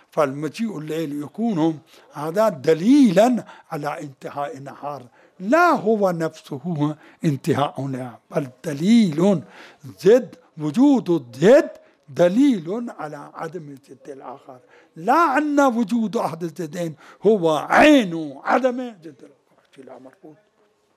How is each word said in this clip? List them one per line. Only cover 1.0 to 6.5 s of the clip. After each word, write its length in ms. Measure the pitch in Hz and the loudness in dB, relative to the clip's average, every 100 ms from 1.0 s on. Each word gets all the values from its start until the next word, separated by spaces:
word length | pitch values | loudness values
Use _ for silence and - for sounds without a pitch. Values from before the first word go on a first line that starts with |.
| 160 147 | -6 -8
يكون 560 | 147 - 233 180 160 160 _ _ _ | -10 -6 -4 0 -2 -2 _ _ _
هذا 360 | - 156 175 220 | -12 -6 0 0
دليلًا 960 | 156 131 156 196 294 254 170 240 233 - - _ | 0 0 2 4 6 6 6 4 2 -6 -18 _
على 300 | 160 143 151 | -10 -8 -10
انتهاء 560 | 151 131 143 131 143 135 | -14 -16 -14 -10 -10 -10
النهار، 460 | 135 117 143 139 120 _ _ _ | -18 -14 -14 -14 -18 _ _ _
لا 300 | 185 311 349 | -2 2 2
هو 400 | 262 190 226 190 | 2 0 0 0
نفسه 840 | 170 160 - - | -2 -6 -8 -14